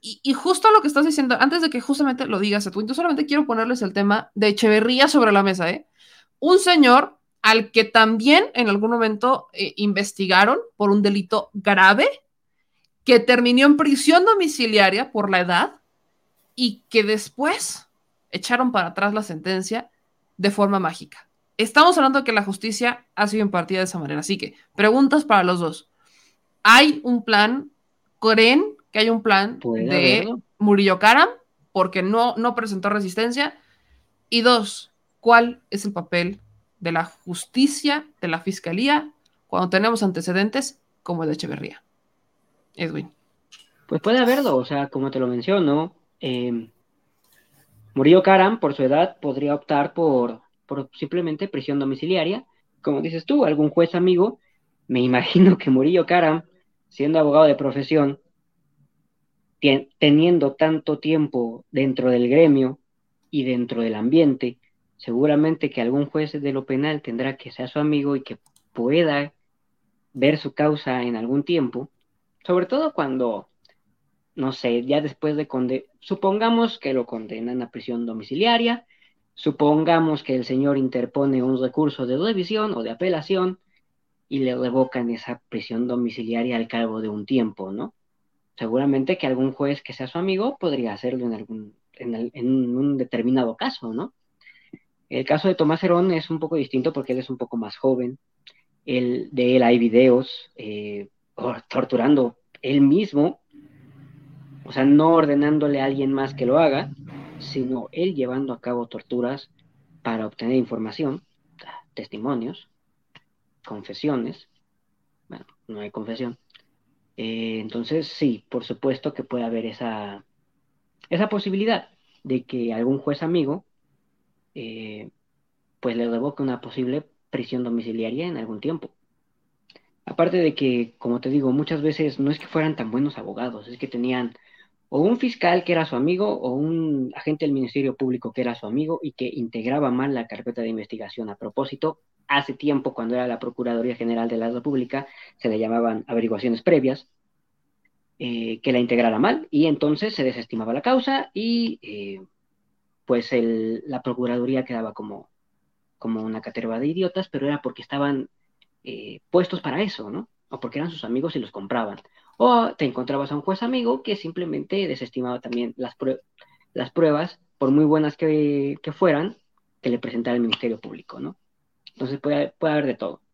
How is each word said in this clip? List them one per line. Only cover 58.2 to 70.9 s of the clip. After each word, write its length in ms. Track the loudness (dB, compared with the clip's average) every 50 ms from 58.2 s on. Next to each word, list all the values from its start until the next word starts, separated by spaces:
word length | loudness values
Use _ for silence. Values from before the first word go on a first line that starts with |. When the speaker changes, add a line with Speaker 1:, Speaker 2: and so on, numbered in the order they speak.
| _ _ _ _ _ _ _ _ _ _ _ _ _ _ _ _ _ _ _ _ _ _ _ _ _ _ _ _
Speaker 2:
tien-, 300 | 2 4 4 4 0 _ _ _
teniendo 540 | 4 6 6 6 6 6 4 4 2 0 0
tanto 460 | 2 2 2 2 0 -2 -4 -6 -4
tiempo 640 | -2 0 0 2 0 0 -2 -4 -4 -4 -6 -12 -18 _
dentro 380 | -4 -2 -2 -2 -2 0 0 2
del 200 | 2 2 2 4
gremio 500 | 6 6 8 8 6 4 4 0 -2 _ _ _ _ _ _ _ _ _ _ _
y 120 | -4 -4 -2
dentro 380 | -2 -2 -2 -4 -4 -4 -4
del 140 | -2 -2 -2
ambiente, 640 | -2 -2 2 4 6 6 4 4 0 -2 -6 -6 _ _ _ _ _ _ _ _ _
seguramente 720 | -10 -6 -2 0 2 2 4 4 2 2 0 -2 -4 -6
que 120 | -4 -4
algún 240 | -2 -2 0 -2 -2
juez 260 | -2 _ -4 -4 -4 -6
de 200 | -6 -6 -4 -4
lo 120 | -4 -4
penal 360 | -4 -4 -2 -2 -2 -4 -6
tendrá 360 | -8 -8 -8 -6 -6 -6 -6 -8
que 140 | -14 -20
ser 180 | -12 -12 -12 -8
su 100 | -4 -2
amigo 360 | -2 0 0 0 0 0 -2
y 60 | -4
que 160 | -6 -8 -16 -16 _ _ _ _ _ _ _
pueda 600 | -4 -2 0 2 2 2 2 0 -2 -4 -6 _ _ _ _ _ _ _ _ _ _ _ _ _ _ _ _ _
ver 240 | 0 2 2 2 2
su 160 | -4 -8 -4
causa 500 | 0 0 0 0 -2 -4 -6